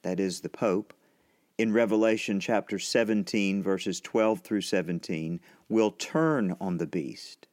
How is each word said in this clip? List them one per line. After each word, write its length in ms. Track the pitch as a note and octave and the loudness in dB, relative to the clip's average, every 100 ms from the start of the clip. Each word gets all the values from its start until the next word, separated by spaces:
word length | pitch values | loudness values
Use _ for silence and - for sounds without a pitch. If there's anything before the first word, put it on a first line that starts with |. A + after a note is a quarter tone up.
that 160 | F2 F2+ | -2 0
is, 220 | F#2+ F2 | -2 -2
the 80 | - | -10
Pope, 440 | - A2+ F#2+ - - _ _ _ _ _ - | -2 0 0 -4 -18 _ _ _ _ _ -2
in 160 | A2+ | 2
Revelation 640 | G#2+ A#2 A2 A2 A2 - G2 | 4 4 4 4 2 0 -2
chapter 380 | - G#2+ - G2 | 0 0 0 -6
seventeen, 880 | - B2 A2 G#2+ F#2 A2 G2 G2 | 0 0 2 0 0 0 2 0
verses 360 | F#2+ F#2+ - F2+ | 0 0 -2 -6
twelve 420 | - A2+ A2 G#2 | -2 2 2 0
through 200 | - G#2 | -4 -6
seventeen, 800 | F#2 G2 E2+ E2+ - D#2+ D#2+ F2 - _ _ | 0 -2 0 -4 -4 -6 -4 -6 -10 _ _
will 220 | A2 A2 | 2 2
turn 640 | - - D#3 D#3+ D3 G2 F2 | 0 -4 0 2 2 0 -2
on 160 | F#2+ F2 | -4 -4
the 80 | E2 | -2
beast. 640 | F2+ C2+ - - - - | -4 -6 -10 -18 -20 -20